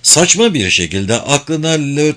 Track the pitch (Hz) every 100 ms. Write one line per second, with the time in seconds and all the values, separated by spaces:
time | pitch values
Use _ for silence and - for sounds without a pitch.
0 | - 151 180 175 233 156 95 - 85 95
1 | 98 113 - 143 - 160 160 156 143 143
2 | 151